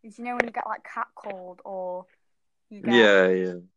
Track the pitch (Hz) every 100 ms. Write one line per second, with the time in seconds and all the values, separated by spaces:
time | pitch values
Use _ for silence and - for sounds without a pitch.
0 | 226 208 240 247 233 233 - 220 - -
1 | - - 214 190 180 180 - 190 185 180
2 | 185 _ _ _ _ _ _ 104 110 120
3 | 110 98 92 92 92 90 90